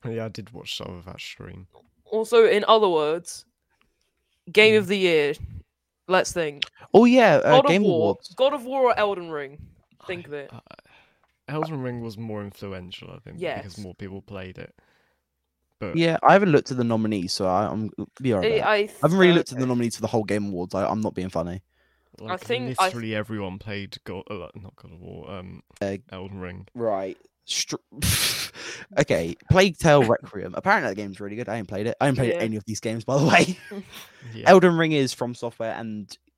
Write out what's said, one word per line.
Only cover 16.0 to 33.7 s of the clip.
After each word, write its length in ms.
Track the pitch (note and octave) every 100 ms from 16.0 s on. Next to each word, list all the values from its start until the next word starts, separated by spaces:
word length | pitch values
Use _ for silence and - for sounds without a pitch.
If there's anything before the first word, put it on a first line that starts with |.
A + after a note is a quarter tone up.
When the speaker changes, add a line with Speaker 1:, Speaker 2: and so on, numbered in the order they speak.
| E3 E3
Speaker 3:
I 120 | C3+
haven't 180 | F#3+ G3+
looked 180 | D3 -
at 80 | B2+
the 60 |
nominees, 500 | A#2 A2+ A2 G#2+ F2
so 140 | - F#2+
I, 180 | F#2 G#2
I'm, 220 | F#2 G#2+ - G#2 -
be 120 | C3
all 60 | G#2
right 100 | A3
Speaker 2:
I, 40 | A3
Speaker 3:
about 60 | F#3+
that. 40 |
Speaker 2:
I 60 | G#3+
Speaker 3:
I 140 | G#3 -
haven't 160 | D3+ F#3+
really 80 | F#3
Speaker 2:
th-, 40 | E3+
Speaker 3:
looked 140 | -
at 40 | B2+
the 60 | B2+
nominees 300 | B2 A#2+ -
for 60 |
the 60 | A2
whole 160 | A#2
Game 220 | G2+ G2+ G2+
Awards. 260 | F2+ F2+ F#2+
I, 120 | G2
I'm 140 | G#2+
not 140 | G#2+ -
being 140 | F#2
funny. 340 | E2 E2+ F#2 _ _ _ _ _ -
Speaker 1:
Like, 120 | A2
Speaker 2:
I 60 | F#3
think 380 | - A#3+ B3 B2+
I 60 | F#3+
Speaker 1:
literally 300 | A#2+ A2 G#2+
everyone 420 | G#2+ G#2+ G2 F#2+
played 400 | G#2+ G2+ G2 -
God, 200 | - F#2+ -
uh, 60 | G2+
like, 180 | E2+ -
not 140 | - _
God 180 | -
of 60 | E2+
War, 300 | F2+ F2 -
um, 320 | F#2+ F#2 F2+ _ -
Speaker 3:
Uh, 160 | G2+ G2 -
Speaker 1:
Elden 280 | F#2+ F#2+ G2
Ring. 280 | F2+ F#2 G2 B2
Speaker 3:
Right. 420 | A2+ G2 F#2+ F2 _ _ -
Str-, 280 | - - - _
<laughs> 1080 | A#2+ F#2+ - - - - - - - - -
okay, 360 | D3+ F2 E2+ - -
Plague 260 | F#3 G3 -
Tale 260 | E3 D3
Requiem. 500 | A2+ A#2 - G#2 F#2 -
Apparently 340 | F#3+ G#3 B2+
that 60 | G2
game's 240 | G2+ F#2+
really 160 | G2+ G#2+
good. 140 | B2
I 80 | A2+
ain't 100 | F#2+
played 200 | G2+ A2
it. 80 | -
I 80 | C#3
ain't 100 | C3
played 160 | B2
Speaker 2:
Yeah. 60 | F#2+
Speaker 3:
any 160 | A2+ G#2+
of 80 | G#2+
these 140 | A2
games, 240 | A2+ A2+
by 140 | A2 C#3
the 80 | E3
way. 320 | F3 F3 F3+ -